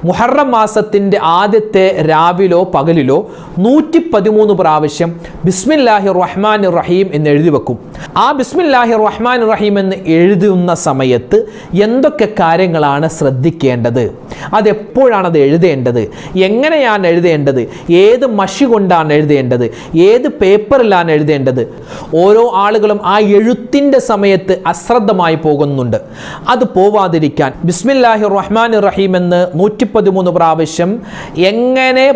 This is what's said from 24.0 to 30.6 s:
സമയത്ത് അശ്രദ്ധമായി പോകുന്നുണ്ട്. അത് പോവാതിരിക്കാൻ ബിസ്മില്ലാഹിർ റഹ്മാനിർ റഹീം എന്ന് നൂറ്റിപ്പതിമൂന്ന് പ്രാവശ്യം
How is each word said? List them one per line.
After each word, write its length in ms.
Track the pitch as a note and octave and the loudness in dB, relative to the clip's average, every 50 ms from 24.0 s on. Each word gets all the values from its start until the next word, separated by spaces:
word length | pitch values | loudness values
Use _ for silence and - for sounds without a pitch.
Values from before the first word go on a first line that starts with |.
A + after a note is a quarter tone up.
| - - | 2 0
സമയത്ത് 440 | A3+ G3+ G3+ G3+ G3 F#3 F#3+ F#3+ F#3 F3+ - E3 D3+ | -2 0 2 2 0 0 0 -2 -4 -2 -2 -6 -6
അശ്രദ്ധമായി 640 | - - - A#3 B3 G#3 G3+ G#3 F3+ F3 E3 D#3+ D3+ D#3+ | -6 -4 -2 0 0 2 0 0 0 0 0 -2 0 0
പോകുന്നുണ്ട്. 520 | D#3 D3 C#3 D3 C#3+ C#3+ C3+ B2 A#2+ A2+ G#2+ - - - - - - - - - - B3 | -2 0 0 0 -2 -2 -4 -2 -2 -4 -4 -6 -10 -18 -18 -16 -16 -16 -8 -2 -2 0
അത് 100 | A#3+ B3 - - | 0 0 0 2
പോവാതിരിക്കാൻ 720 | F#3 F#3+ G#3 G#3 G#3+ F#3+ F3+ E3 E3 D#3 C#3+ - - D3 C3 - - - E3 | 2 2 2 2 2 0 0 0 0 0 0 0 -2 -2 -2 -2 -4 -4 -4
ബിസ്മില്ലാഹിർ 640 | F3 - - A#3+ C#4 C4+ B3 A#3 A3 G#3+ G#3+ G#3 G3 G3 | -4 -2 -2 0 2 2 4 2 2 2 0 0 -2 -2
റഹ്മാനിർ 440 | F#3 G3 G3+ A3+ A#3 A#3 A3+ G#3+ G3+ G3 | -2 -2 -2 0 0 0 0 0 0 0
റഹീം 240 | - F#3+ G3 F#3+ F#3 F3+ | 0 0 -2 0 0 0
എന്ന് 200 | F3+ F3 F3 F3 F3+ F3+ E3 D#3 | 0 0 0 0 0 -2 0 0
നൂറ്റിപ്പതിമൂന്ന് 720 | F#3 G#3+ G#3+ - B3 G3 - A3+ G3 G3 F#3 F#3+ F#3 F3+ E3 | 0 -2 0 -2 -4 0 0 0 0 2 0 0 -2 0 0
പ്രാവശ്യം 520 | E3+ E3 E3 D#3+ D#3+ | 2 2 2 2 0